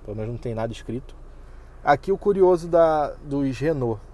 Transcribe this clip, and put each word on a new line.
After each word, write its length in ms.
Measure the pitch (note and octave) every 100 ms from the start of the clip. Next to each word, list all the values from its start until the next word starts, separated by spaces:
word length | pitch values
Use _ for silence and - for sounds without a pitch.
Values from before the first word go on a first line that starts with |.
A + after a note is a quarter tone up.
Pelo 140 | - G#2+
menos 140 | A2
não 60 | A#2
tem 140 | B2
nada 180 | A2 A#2
escrito. 440 | A2 - A#2 - - - - - - - -
Aqui 280 | C#3 C#3+ -
o 60 | F#3+
curioso 500 | G#3 G3 F3+ F3+ E3+
da, 480 | E3+ E3 D#3 D3 -
dos 340 | D3 C#3 C3+ A#2+
Renault 420 | C#3 D3+ B2 G#2+ -